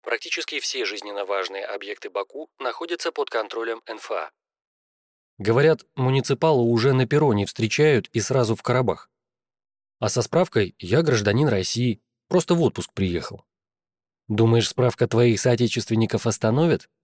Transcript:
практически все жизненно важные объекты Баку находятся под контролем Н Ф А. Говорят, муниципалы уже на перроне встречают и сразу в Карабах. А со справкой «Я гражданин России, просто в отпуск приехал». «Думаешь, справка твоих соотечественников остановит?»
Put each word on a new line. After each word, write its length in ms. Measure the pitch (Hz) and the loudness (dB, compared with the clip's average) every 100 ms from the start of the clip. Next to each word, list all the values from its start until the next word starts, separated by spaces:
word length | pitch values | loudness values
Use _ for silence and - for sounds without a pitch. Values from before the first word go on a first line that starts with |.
практически 580 | - 113 - 170 151 151 | -6 -8 -6 -8 -6 -8
все 240 | - 135 | -6 -6
жизненно 400 | 104 107 104 101 | -6 -8 -10 -8
важные 400 | 95 98 92 98 | -4 -4 -4 -8
объекты 460 | 101 101 98 101 101 | -10 -10 -10 -12 -8
Баку 400 | 95 98 139 160 _ | -8 -8 -12 -16 _
находятся 520 | 131 - 170 170 170 | -8 -8 -8 -6 -4
под 200 | 151 139 | -4 -4
контролем 500 | 117 104 113 113 113 - | -4 -4 -6 -6 -6 -10
Н 100 | 107 | -14
Ф 140 | - | -6
А. 200 | 98 78 _ _ _ _ _ _ _ _ _ _ _ | -6 -6 _ _ _ _ _ _ _ _ _ _ _
Говорят, 480 | 104 117 151 151 - - | 0 4 4 2 -4 -2
муниципалы 680 | 127 135 123 135 160 139 | 0 0 0 0 2 4
уже 300 | 117 117 127 | 4 4 4
на 140 | 131 123 | 2 2
перроне 400 | 147 151 104 98 | 2 2 2 -2
встречают 600 | - 110 - 151 127 - | -2 -2 2 4 4 0
и 120 | 110 | -4
сразу 340 | - 131 113 | 0 0 0
в 80 | 113 | 0
Карабах. 480 | - 127 120 82 - _ _ _ _ _ _ _ _ _ | 0 0 0 -4 -10 _ _ _ _ _ _ _ _ _
А 120 | 107 | -2
со 100 | 127 | 0
справкой 540 | - 165 180 117 92 _ | 0 0 2 0 -2 _
«Я 220 | 87 123 | 0 2
гражданин 460 | 165 120 104 110 151 | 4 2 2 2 2
России, 540 | 101 92 117 123 107 _ _ _ | 0 -2 -2 -2 -2 _ _ _
просто 260 | 180 - | 0 2
в 60 | 170 | 2
отпуск 320 | 147 - - | 2 -2 -10
приехал». 540 | - 95 85 - - _ _ _ _ _ _ _ _ - | -4 -2 -2 -6 -16 _ _ _ _ _ _ _ _ -6
«Думаешь, 400 | 107 113 117 107 | 2 4 4 2
справка 400 | - 127 - 117 | 0 0 0 0
твоих 320 | 113 120 107 | 4 4 4
соотечественников 840 | 131 117 120 - - 110 110 107 117 | 2 2 0 -2 -2 0 0 0 -2
остановит?» 640 | - 113 123 165 131 - _ | 0 0 2 2 0 -4 _